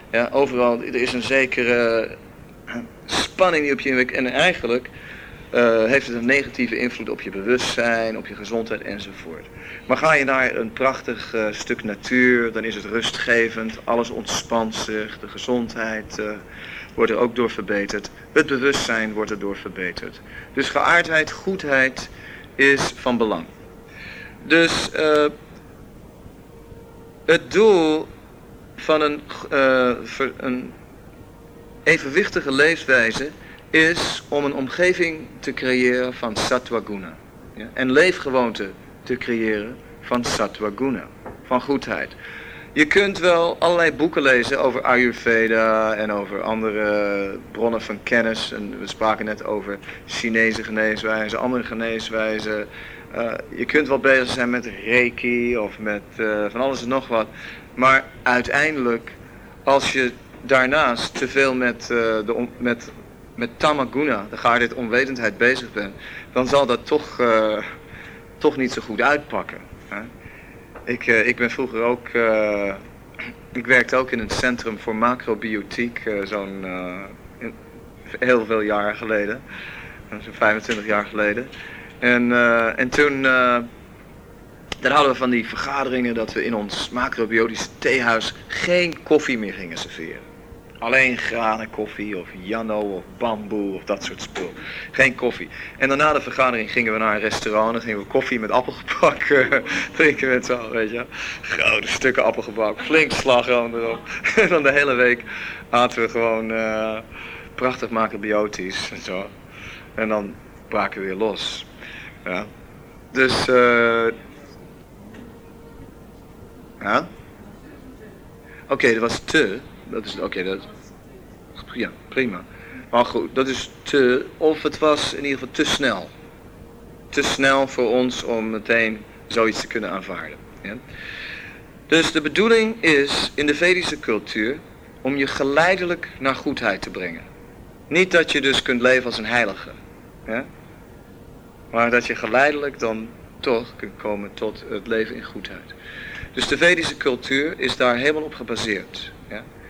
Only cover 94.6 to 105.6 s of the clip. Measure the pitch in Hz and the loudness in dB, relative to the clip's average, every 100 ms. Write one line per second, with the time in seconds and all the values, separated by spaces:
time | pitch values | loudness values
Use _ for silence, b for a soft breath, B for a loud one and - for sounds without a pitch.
94.6 | B B B - 135 120 123 - 87 B | B B B 2 4 2 -2 -2 -10 B
95.6 | B B 135 139 151 147 139 117 131 117 | B B 0 4 4 2 0 0 2 2
96.6 | 104 127 113 110 110 104 107 107 110 107 | -2 0 0 2 2 2 0 -2 0 2
97.6 | 110 117 117 104 98 135 127 120 107 110 | 2 0 -4 -6 0 0 0 -2 2 2
98.6 | - - - - 160 135 - 143 123 131 | 0 -4 -6 2 2 2 4 4 4 2
99.6 | - B B - 156 - 131 127 - 123 | 0 B B 2 4 4 2 0 0 -4
100.6 | 113 120 107 117 120 B B B - 76 | -2 -2 -2 -4 -8 B B B -6 0
101.6 | 110 110 113 - 135 - 110 120 113 107 | 2 2 0 0 2 4 2 2 -4 -2
102.6 | 107 107 123 156 147 - 135 123 123 123 | -2 -2 2 2 4 2 4 4 4 2
103.6 | 117 117 117 113 - B - - 190 165 | 0 -2 -4 -4 -8 B 0 4 4 6
104.6 | 139 143 143 123 123 120 - B B B | 4 4 4 4 4 4 -2 B B B